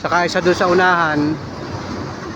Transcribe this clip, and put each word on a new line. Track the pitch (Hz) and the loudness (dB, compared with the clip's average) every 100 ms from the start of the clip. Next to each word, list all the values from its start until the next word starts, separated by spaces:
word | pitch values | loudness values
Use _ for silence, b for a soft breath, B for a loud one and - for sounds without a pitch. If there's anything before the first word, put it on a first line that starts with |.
saka | 156 170 175 | -2 0 0
isa | 185 | 2
doon | 175 175 | 2 2
sa | 185 | 4
unahan, | 175 180 175 160 147 147 151 - - - - - - - - - | 4 4 4 2 2 0 -2 -8 -12 -10 -10 -8 -8 -10 -10 -10